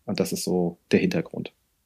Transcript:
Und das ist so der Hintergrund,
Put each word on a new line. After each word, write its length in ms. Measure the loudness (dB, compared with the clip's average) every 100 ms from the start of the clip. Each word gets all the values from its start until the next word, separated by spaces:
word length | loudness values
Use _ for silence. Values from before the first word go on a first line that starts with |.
Und 160 | -6 -2
das 120 | -2
ist 120 | -2
so 340 | 0 0 0 -4 _
der 80 | 2
Hintergrund, 520 | 4 0 -4 -8 -12 -14 _ _